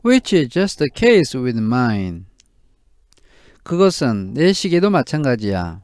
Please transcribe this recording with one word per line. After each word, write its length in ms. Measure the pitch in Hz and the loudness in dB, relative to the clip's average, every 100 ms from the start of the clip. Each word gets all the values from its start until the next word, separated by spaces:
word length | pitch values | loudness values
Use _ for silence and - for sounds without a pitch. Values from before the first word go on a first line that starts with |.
Which 320 | 233 254 - | 4 2 2
is 160 | 185 131 | 0 0
just 280 | 170 196 - | -2 -2 -2
the 120 | 147 | -4
case 440 | - 226 220 151 135 | 0 4 4 2 -2
with 200 | 123 117 | -4 -2
mine. 680 | 110 123 123 104 92 85 92 _ _ _ _ _ _ _ _ _ _ _ _ _ | 0 0 0 -2 -4 -8 -16 _ _ _ _ _ _ _ _ _ _ _ _ _
그것은 720 | - 175 190 - 135 104 95 | -6 2 2 2 -2 -2 -6
내 200 | 120 175 | 0 0
시계도 360 | 190 196 175 202 | 2 0 0 2
마찬가지야. 920 | 185 123 151 143 117 104 95 87 87 | 0 0 -2 -2 -2 -2 -2 -4 -10